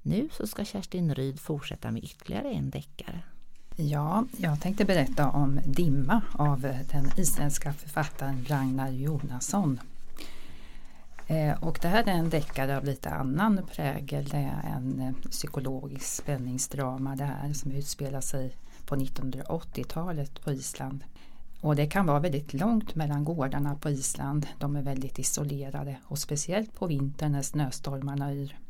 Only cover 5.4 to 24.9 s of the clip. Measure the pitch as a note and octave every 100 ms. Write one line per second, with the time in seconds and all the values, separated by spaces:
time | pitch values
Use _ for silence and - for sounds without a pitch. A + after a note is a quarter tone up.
5.4 | C#3 C#3+ D3 C3+ E3+ C#3 C3 G#3+ - -
6.4 | D3 C#3 C3+ B2+ - C#3+ C#3 - - -
7.4 | C#3+ C#3+ D3 C#3+ D3+ - D3 - C#3 C3
8.4 | B2+ C#3+ C3 C3 C3+ C3 C#3+ D3 C#3+ B2
9.4 | - G3+ D#3+ B2+ - - - - - -
10.4 | - - - - - - - - - D#3+
11.4 | D3+ - D#3+ - E3+ G#3 G#3+ F3 E3 D#3+
12.4 | - - C3+ C#3 C#3 C3+ - - C3 C#3+
13.4 | G#3+ G3 F3 - D3 C#3+ C#3 C#3+ C#3 D3
14.4 | C#3 - D#3 D3 B2+ C3 C3 B2 - -
15.4 | - C#3+ C3 C3+ C#3+ C#3 - - - C3+
16.4 | B2+ B2+ - C#3+ C3 C3 C3+ C3+ C#3+ -
17.4 | C#3+ D3 C#3+ C#3 C#3+ - C#3+ C3+ - C#3
18.4 | C3 - - - - C#3+ C3 - C3 C3
19.4 | - E3 - - - - F3 D#3 C#3+ -
20.4 | - C3+ C3 - C3+ C3+ - - - -
21.4 | - - D3+ D3 D3+ G3+ F3 C#3+ F3 C#3
22.4 | D3 C3+ G3+ A3+ G#3 D#3 D3 D3 D3 E3+
23.4 | C3+ D3 D3 D3 D3+ C#3 - - C#3 D3
24.4 | D3 - C#3+ D3 C3+